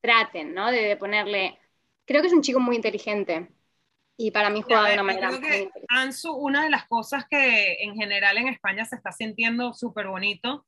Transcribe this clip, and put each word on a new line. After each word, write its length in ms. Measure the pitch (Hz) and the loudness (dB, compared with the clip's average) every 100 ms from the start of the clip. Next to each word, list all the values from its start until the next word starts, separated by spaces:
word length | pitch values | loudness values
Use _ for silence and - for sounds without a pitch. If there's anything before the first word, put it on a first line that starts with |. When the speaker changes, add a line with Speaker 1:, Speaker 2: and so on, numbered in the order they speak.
Speaker 1:
traten, 520 | 240 226 214 175 147 | 6 4 4 -6 -8
¿no? 180 | 180 220 | -2 0
De, 100 | 247 | 2
de 140 | 214 202 | 2 0
ponerle, 600 | 196 208 202 202 190 - _ _ _ _ | 0 -2 0 -2 -2 -6 _ _ _ _
creo 160 | - 285 | 2 4
que 60 | 349 | 6
es 60 | |
un 80 | 339 | 4
chico 180 | 285 262 | 4 2
muy 160 | 247 | 2
inteligente 760 | 233 220 214 - 208 190 165 180 _ _ _ _ _ _ - | 0 -2 -4 -4 -4 -2 -4 -6 _ _ _ _ _ _ -6
y 140 | 220 | -2
para 180 | 208 208 | 2 2
mí 100 | 208 | 0
Speaker 2:
Ya, 60 | |
Speaker 1:
juega 160 | 208 220 | 4 4
de 40 | 208 | 6
Speaker 2:
a 20 | |
ver, 120 | 202 | 4
Speaker 1:
una 120 | 196 | 2
Speaker 2:
yo 80 | 190 | 0
Speaker 1:
manera 60 | - | -2
Speaker 2:
creo 100 | 262 | -2
Speaker 1:
muy 100 | 302 | -2
Speaker 2:
que 80 | 196 | -2
Speaker 1:
inteligente. 220 | 190 - - | -2 -10 -2
Speaker 2:
Ansu, 420 | 247 262 - 330 | 0 0 -6 -8
una 300 | 277 285 285 | -4 0 0
de 60 | 311 | 2
las 180 | 269 - | 0 0
cosas 380 | 233 220 277 - | -4 -2 -8 -2
que 440 | 294 262 220 196 - | 2 4 4 2 -2
en 120 | 208 | -8
general 420 | 214 208 202 202 208 | -6 -4 2 2 2
en 100 | 262 | -2
España 360 | 240 196 196 | -4 -6 -4
se 100 | 226 | -6
está 160 | 247 190 | -8 -12
sintiendo 640 | 175 220 214 226 233 247 | -10 -10 -4 -2 -2 -4
súper 340 | 226 240 214 190 | -6 -8 -6 -8
bonito 580 | 185 202 202 240 294 | -4 -4 -4 -6 -8